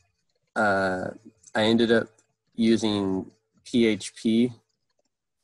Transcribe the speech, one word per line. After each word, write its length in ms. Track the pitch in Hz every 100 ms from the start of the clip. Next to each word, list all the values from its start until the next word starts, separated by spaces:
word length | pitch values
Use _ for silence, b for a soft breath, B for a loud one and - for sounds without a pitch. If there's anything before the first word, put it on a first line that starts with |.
| _ _ _ _ _ 117
uh, 560 | 107 98 95 92 92 - - _ - 110
I 80 |
ended 280 | 107 117 117
up 180 | 113 - _ _ _ _ -
using 760 | 113 110 110 101 98 95 113 _ _ _
P 220 | - 123 113
H 280 | 101 - -
P 360 | 113 113 123 120 _ _ _ _ _ _ _ _